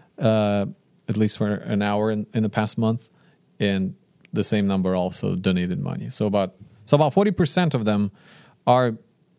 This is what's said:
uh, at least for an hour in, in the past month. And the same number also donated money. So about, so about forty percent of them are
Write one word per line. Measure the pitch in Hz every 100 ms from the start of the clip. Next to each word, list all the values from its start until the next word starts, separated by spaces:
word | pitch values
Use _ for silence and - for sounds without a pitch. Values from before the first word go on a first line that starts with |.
| _ -
uh, | 113 110 104 101 98 - _ _ -
at | 110
least | 107 -
for | 104
an | 104 - 104
hour | 104 104 110
in, | 107 104
in | 117
the | 107
past | 110 107 -
month. | 113 117 - _ _ _ _ -
And | 104 98 95 - _ _ -
the | -
same | - 104 98
number | 95 92 92
also | 90 - 98 92
donated | 95 90 87 92
money. | 90 87 117
So | -
about, | 107 101 95 - - - -
so |
about | 147 151
forty | 196 208
percent | 185 160 180 165
of | 131
them | 107 104 101 - - - - _ 127
are | 123 123 110 _ _ _